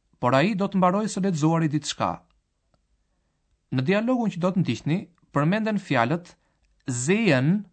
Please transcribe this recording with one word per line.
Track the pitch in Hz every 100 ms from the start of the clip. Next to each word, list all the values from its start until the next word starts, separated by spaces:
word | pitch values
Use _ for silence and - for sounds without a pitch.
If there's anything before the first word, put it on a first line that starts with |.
| _ -
Por | 123 131
ai | 185
do | 196 196
të | 196
mbarojë | 180 196 214
së | 208 196
lexuari | 160 156 165 160
diçka. | 147 - - 98 82 _ _ _ _ _ _ _ _ _ _ _ _ _ _ -
Në | 131 131
dialogun | 202 226 254 220
që | 170
do | 180
të | 190
ndiqni, | - 113 143 180 - _ _
përmenden | - 151 208 220 208
fjalët | - 131 117 170 - - _ _ _ _ -
sehen | 123 131 208 220 131 143 208 -